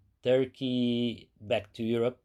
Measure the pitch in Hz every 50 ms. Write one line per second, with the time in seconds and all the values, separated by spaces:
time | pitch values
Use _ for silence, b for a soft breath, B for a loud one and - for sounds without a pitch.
0 | _ _ _ _ - 123 127 131 131 127 - - 135 127 123 123 123 120 120 120
1 | 120 120 113 - - - _ - 104 98 120 107 101 - - - 113 110 120 117
2 | 117 127 123 - _